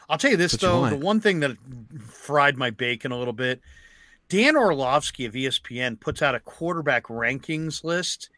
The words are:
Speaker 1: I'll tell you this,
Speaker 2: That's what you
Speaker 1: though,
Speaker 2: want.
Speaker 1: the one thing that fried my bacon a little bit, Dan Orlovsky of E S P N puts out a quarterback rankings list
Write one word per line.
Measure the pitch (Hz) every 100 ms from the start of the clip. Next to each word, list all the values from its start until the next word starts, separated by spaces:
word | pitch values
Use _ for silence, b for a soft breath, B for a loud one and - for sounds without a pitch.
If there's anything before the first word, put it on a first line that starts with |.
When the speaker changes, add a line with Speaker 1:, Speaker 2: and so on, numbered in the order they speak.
| b
Speaker 1:
I'll | 156
tell | 277
you | 185
this, | 175
Speaker 2:
That's | 120
what | 185
you | 175
Speaker 1:
though, |
Speaker 2:
want. | 127 139
Speaker 1:
the | 175
one | 214
thing | 220 170
that | 139 113 135 123 110 147 104
fried | - - 147 143 135
my | 123
bacon | 107 123 117 131
a | 123
little | 123
bit, | 113 127 127 b b b b b b -
Dan | 190 269 311
Orlovsky | 214 143 127 147 - - 120
of | 123
E | 131
S | -
P | - 123
N | 127 113
puts | - -
out | 143 123
a |
quarterback | - - 165 170 143 120 -
rankings | 117 117 135 - 156 160 147
list | 160 175 170 - -